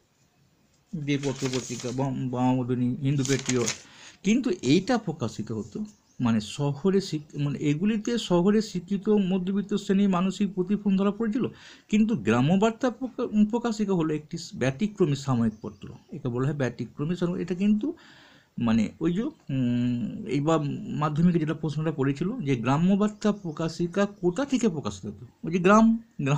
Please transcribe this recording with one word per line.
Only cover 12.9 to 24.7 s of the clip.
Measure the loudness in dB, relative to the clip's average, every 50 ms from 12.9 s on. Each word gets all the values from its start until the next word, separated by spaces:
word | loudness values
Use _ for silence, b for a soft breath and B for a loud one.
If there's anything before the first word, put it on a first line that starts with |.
| -4 -4 -8 -8 -6 -4 -4 0 4 4 4 4
প্রকাশিকা | 2 0 -2 -2 -2 -2 0 0 2
হলো | 2 2 0 0
একটি | -4 -6 -8 -12 -12 -12 -10 -6
ব্যতিক্রমী | -2 0 0 0 0 -2 -2 0 2 2 2 2
সাময়িক | 0 0 0 0 2 2 0 -2 -4
পত্র, | -10 -12 -12 -12 -16 -18 -18 -18 _ -16
একে | -12 -8 -6 -6
বলা | -4 -2 -2 -2
হয় | -2 -2
ব্যতিক্রমী | -2 -4 -4 -6 -10 -10 -8 -6 -4 -4 -4
সাময়িক। | -2 -2 -2 -2 -2
এটা | -4 -4 -4
কিন্তু | 0 2 2 2 2 0 -4 -6 B B B B B B B B B B B B -4
মানে | 0 2 2 2 2 0 -2 -4
ওই | -2 -2 -2
যে, | -2 -4
উম, | -6 -8 _ _ -6 -2 -2 0 0 0 0 0 0 -2 -2 -4 -6 -8 -8 -8 -4
এই | -2 -2
বা | 0 2 0 0 0 -2 -6 -6 -8 -6
মাধ্যমিকে | -4 -2 -2 -2 0 2 4 4 4 2
যেটা | 0 -2 -4
প্রশ্নটা | -4 -4 -4 -4 -2 -2 -2
পড়েছিল | -2 0 0 -2 0 -2 -4 -4 -4 -4
যে | -2 -2 -2
গ্রাম্যবার্তা | 0 0 0 2 2 4 4 4 4 2 0 -2 -2 -2 -2
প্রকাশিকা | -2 -2 -4 -8 -6 -4 -4 -4 -2 -2 -4 -2 0 0 0
কোথা | 0 -2 -2 -2 -2 0 0 -2
থেকে | 0 0 0 0
প্রকাশিত | 0